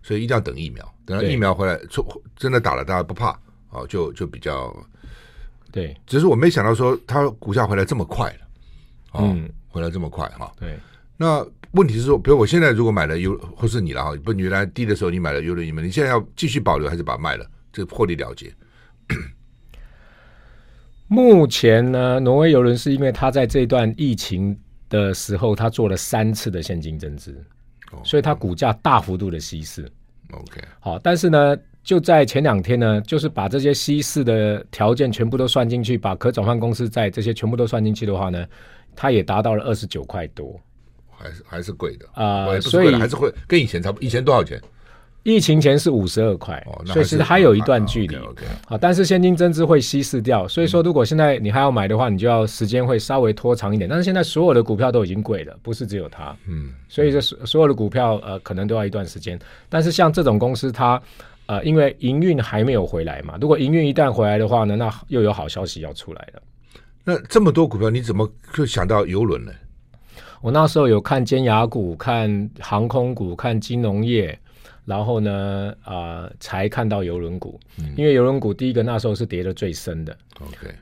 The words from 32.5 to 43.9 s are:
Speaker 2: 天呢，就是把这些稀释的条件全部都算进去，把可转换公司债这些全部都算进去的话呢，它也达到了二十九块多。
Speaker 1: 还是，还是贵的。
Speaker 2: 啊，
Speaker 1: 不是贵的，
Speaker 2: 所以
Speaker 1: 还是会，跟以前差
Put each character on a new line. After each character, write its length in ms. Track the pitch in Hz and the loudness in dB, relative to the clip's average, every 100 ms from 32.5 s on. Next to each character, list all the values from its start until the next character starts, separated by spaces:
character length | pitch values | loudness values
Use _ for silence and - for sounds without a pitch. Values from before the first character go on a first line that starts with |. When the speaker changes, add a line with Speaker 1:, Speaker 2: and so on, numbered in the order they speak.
| 101 | 0
Speaker 2:
天 180 | 87 123 | 0 2
呢， 200 | 113 107 | 4 2
就 180 | 107 156 | 0 -2
是 100 | 151 | -2
把 180 | - 98 | -4 -2
这 120 | 135 | 0
些 140 | 143 | 2
稀 280 | 139 - 147 | 0 0 0
释 220 | - 151 | 0 -2
的 420 | 120 110 107 104 - | 2 2 2 -2 -8
条 240 | - 107 | 0 2
件 160 | 127 131 | 2 0
全 180 | 107 117 | 0 -2
部 80 | 127 | 0
都 100 | 127 | 0
算 220 | 135 120 | 2 0
进 140 | 120 | -2
去， 140 | 110 117 | -2 -2
把 180 | 101 | -2
可 160 | 92 - | -2 -2
转 140 | - | 0
换 140 | 104 117 | 0 0
公 140 | 117 | -2
司 160 | 110 117 | -2 -2
债 200 | 117 104 | 0 -2
这 120 | 90 | -2
些 100 | 110 | -4
全 180 | 110 110 | -2 -2
部 60 | |
都 120 | 120 117 | 0 0
算 160 | 117 | 0
进 100 | 110 | 0
去 120 | 104 | 0
的 100 | 104 | -2
话 140 | 95 92 | -2 -4
呢， 160 | 87 85 - - - - | -4 -8 -16 -20 -20 -20
它 160 | - 139 | -4 2
也 120 | 117 | 2
达 180 | 87 98 | 2 -2
到 140 | 110 | 0
了 80 | 107 | -2
二 120 | - | -2
十 100 | 107 | -4
九 180 | 101 80 | -6 -10
块 220 | 65 95 78 | -10 -10 -10
多。 300 | - 69 - _ _ - _ - | -12 -16 -16 _ _ -20 _ -20
Speaker 1:
还 200 | - - | -18 -18
是， 140 | 80 | -18
还 160 | - 85 | -14 -12
是 100 | 87 | -10
贵 240 | 87 78 - | -8 -10 -10
的。 100 | - | -16
Speaker 2:
啊， 340 | - 107 101 98 | -4 -2 -2 -2
Speaker 1:
不 60 | |
是 20 | |
贵 0 | |
的， 140 | 95 - | -2 2
Speaker 2:
所 120 | 175 | 4
以 120 | 170 | 6
Speaker 1:
还 120 | 123 113 | 4 0
是 80 | |
会， 160 | 139 135 - - | 0 -2 -4 0
跟 120 | 175 | 0
以 40 | |
前 160 | 120 92 | 2 -4
差 120 | 92 | -6